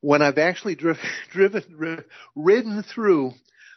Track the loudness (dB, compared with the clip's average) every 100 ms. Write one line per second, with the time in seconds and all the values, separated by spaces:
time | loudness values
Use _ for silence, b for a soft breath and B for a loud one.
0 | 2 4 4 2 0 -2 -8 -4 -4 -4
1 | -6 -12 -12 0 0 0 -10 -10 -10 -10
2 | -16 B B -2 2 2 2 -8 -10 -4
3 | 2 2 0 -8 _ b b